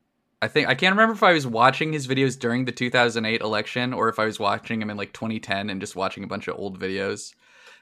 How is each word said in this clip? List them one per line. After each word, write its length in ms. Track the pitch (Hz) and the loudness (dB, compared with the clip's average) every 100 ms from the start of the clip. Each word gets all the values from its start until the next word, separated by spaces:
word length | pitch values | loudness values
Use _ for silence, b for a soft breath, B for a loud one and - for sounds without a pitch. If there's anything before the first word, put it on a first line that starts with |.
| _ _ _ - | _ _ _ -8
I 60 | 113 | -2
think, 220 | 151 135 | 0 2
I 80 | 135 | 2
can't 160 | 185 | 2
remember 180 | 196 226 | 4 4
if 100 | 208 | 4
I 80 | 196 | 4
was 120 | 165 | 4
watching 480 | 131 110 127 135 156 | 2 4 4 4 -2
his 140 | 156 127 | -2 -2
videos 320 | 135 135 127 | 2 2 0
during 280 | 120 123 127 | -2 0 -2
the 40 | |
two 180 | - 123 | -2 0
thousand 340 | 127 120 113 | 4 4 2
eight 160 | 110 113 | -2 -2
election 520 | 107 107 110 127 123 | 0 -2 -2 -2 -2
or 160 | 110 110 | 0 0
if 120 | 107 | 2
I 60 | 110 | -2
was 120 | 101 | 0
watching 420 | 101 110 - 113 | 0 -2 -4 -6
him 100 | 107 | -4
in, 60 | 104 | -6
like, 160 | 101 | -8
twenty 280 | - 113 110 | -8 -6 -6
ten 300 | - 98 104 | -4 -4 -4
and 100 | 98 | -6
just 160 | 98 92 | -6 -4
watching 260 | 95 - | -4 -4
a 60 | 95 | -8
bunch 180 | 98 - | -8 -6
of 100 | - | -6
old 220 | 98 92 | -6 -6
videos. 560 | 95 95 98 104 - - b b b b | -4 -2 -4 -6 -10 -18 b b b b